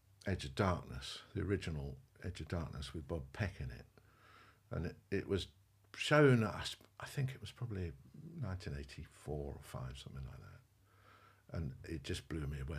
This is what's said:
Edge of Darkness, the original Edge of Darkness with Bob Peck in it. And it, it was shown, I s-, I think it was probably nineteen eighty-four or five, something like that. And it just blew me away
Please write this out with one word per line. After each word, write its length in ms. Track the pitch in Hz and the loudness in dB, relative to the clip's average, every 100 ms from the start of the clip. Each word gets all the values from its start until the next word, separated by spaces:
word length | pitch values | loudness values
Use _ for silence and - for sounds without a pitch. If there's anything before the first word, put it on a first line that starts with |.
| _ - - | _ -8 -2
Edge 200 | 92 69 | 0 0
of 80 | |
Darkness, 640 | - 95 76 - 64 - - - | 4 4 4 -2 -8 -8 -10 -6
the 80 | 98 | -2
original 560 | 90 95 - 76 69 65 - - | 2 0 0 -2 -4 -8 -16 -10
Edge 160 | - - | -8 -6
of 80 | 78 | -2
Darkness 460 | 90 73 73 - | -2 -2 -6 -6
with 120 | 82 71 | -8 -4
Bob 180 | 82 67 | -4 -4
Peck 220 | - 98 - | -2 -2 0
in 60 | 65 | -8
it. 180 | 60 - - - - - - - - - | -8 -14 -20 -20 -20 -20 -20 -20 -20 -6
And 160 | - 85 | -2 -2
it, 100 | - - | -6 -2
it 180 | 98 65 | -2 2
was 200 | 95 - - _ _ - - | 0 0 -10 _ _ -18 -4
shown, 440 | - 151 143 120 | 6 10 12 10
I 180 | 107 - | 6 0
s-, 160 | - - - - | -6 -8 -16 -14
I 60 | |
think 280 | - - 67 | -8 -2 -2
it 80 | - | -2
was 100 | - | -10
probably 400 | - 117 95 85 69 - - 160 170 | -8 -4 -2 -2 -4 -16 -16 -12 -6
nineteen 300 | 107 92 - 71 | -4 -4 -4 -6
eighty-four 720 | 69 - 76 - - 76 71 | -8 -10 -14 -12 -6 -4 -4
or 60 | 71 | -6
five, 380 | - 55 64 65 | -8 -8 -6 -8
something 220 | - 67 | -10 -8
like 160 | 65 65 | -8 -10
that. 1200 | - - - _ _ - - - - - - 87 | -14 -18 -20 _ _ -20 -20 -20 -20 -20 -6 -4
And 140 | 73 65 | -4 -6
it 200 | - 80 | -6 -6
just 220 | - 90 - | -2 -4 -2
blew 160 | 80 69 | -2 -2
me 100 | 71 | -2
away 120 | 67 | -4